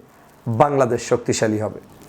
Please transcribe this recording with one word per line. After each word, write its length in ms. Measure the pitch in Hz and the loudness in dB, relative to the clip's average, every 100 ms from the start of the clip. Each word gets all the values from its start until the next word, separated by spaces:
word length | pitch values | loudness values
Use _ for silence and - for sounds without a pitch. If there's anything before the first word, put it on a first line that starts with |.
| - _ - _ 120 | -16 _ -20 _ -2
বাংলাদেশ 540 | 113 147 135 123 117 - | 2 2 2 2 0 -2
শক্তিশালী 480 | 120 - - 113 107 104 | -2 -2 -2 -2 -2 -6
হবে। 140 | - - - | -10 -18 -20